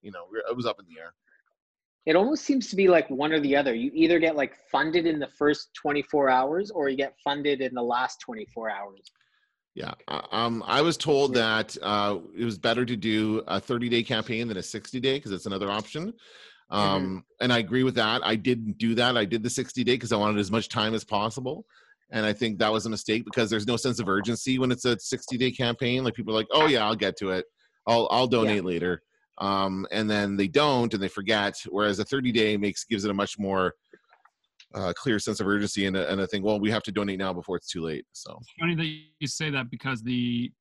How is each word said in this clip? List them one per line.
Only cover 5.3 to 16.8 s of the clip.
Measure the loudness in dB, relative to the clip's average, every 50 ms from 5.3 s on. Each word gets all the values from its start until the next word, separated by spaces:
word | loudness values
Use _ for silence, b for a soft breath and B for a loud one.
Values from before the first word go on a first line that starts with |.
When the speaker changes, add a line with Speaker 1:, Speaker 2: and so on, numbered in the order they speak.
| _ _ 2 2 2 2 -4 _
Speaker 2:
twenty-four | _ -6 -4 -2 -2 -2 -2 0 0 2 4 4
hours | 4 4 2 2 0 -2 -4 -4
or | -4 -2 0 0
you | 0 0
get | -2 -4 _ _ _
funded | -4 -2 0 0 0 0 0
in | -2 -4
the | -2 -2
last | -2 0 0 0 0 -2 -4 _
twenty-four | -14 -14 -12 -12 -12 -12 -10 -8 -6 -6
hours. | -6 -6 -10 -12 -14 -20 _ -20 _ _ _ _ _ _ _ _ _ _ _ _ _
Speaker 1:
Yeah. | -12 -10 -10 -10 _ -10 -8
Uh, | -8 -8 -6 -4
um, | -2 -2 0 0 -2 -4 -2
I | 0 2 2
was | 4 2 0 -2
told | 0 2 2 4 2 2 2
Speaker 2:
Yeah. | 2 2 2 2 0
Speaker 1:
that, | 0 -2 -6 -8
uh, | -4 0 0 2 2 0 0 -2 -6 -12 -8
it | -4 -4
was | -4 -4 -2
better | 0 0 2 2 0
to | -2 -2
do | -4 -2 0 2 2 2 2 0 -2 -2 -2
a | -4 -4
thirty-day | -2 -2 -2 -2 0 0 0 0
campaign | 0 0 -2 -4 -2 -4 -4 -4 -4 -4
than | -6 -6
a |
sixty-day | -8 -8 -10 -10 -12 -8 -8 -2 0 0 0 0
'cause | -4 -6
it's | -8 -6 -6
another | -6 -4 -4 -2 -2
option. | -4 -4 -6 -6 -8 -8 -8 -8 -10 B B B B B B B B B B B
Speaker 2:
Mm-hmm. | 0
Speaker 1:
Um, | 2